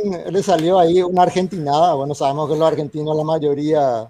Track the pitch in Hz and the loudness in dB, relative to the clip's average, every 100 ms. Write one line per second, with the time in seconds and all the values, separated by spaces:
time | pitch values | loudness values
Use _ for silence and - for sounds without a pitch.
0 | 208 175 - 175 196 170 160 190 165 180 | -2 -6 -4 -4 0 0 2 2 4 2
1 | 180 185 180 185 185 190 143 147 175 143 | 2 2 2 2 -4 -4 -2 2 2 0
2 | 139 143 143 143 147 156 160 151 147 151 | -4 -2 -2 -2 -2 2 2 0 -6 -6
3 | 151 156 156 160 147 143 147 156 135 117 | -4 -2 0 0 0 -2 0 2 2 0